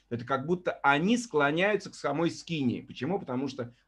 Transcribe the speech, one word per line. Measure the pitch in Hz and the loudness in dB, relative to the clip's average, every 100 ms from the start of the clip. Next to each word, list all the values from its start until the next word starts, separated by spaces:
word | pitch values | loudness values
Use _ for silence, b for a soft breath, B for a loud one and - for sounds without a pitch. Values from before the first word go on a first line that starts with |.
| b | b
это | 120 120 | -8 -2
как | 131 143 | -2 0
будто | 180 - - | -2 -2 0
они | 139 143 185 240 | 4 4 4 2
склоняются | - 151 143 156 196 202 - | 0 2 2 4 2 0 -4
к | |
самой | - 147 143 170 | -6 -2 0 0
Скинии. | - - 160 127 101 | -2 -4 -2 0 -2
Почему? | - - 127 180 | -6 -6 -2 -2
Потому | - 127 139 | -2 -4 -4
что | - 117 b | -6 -10 b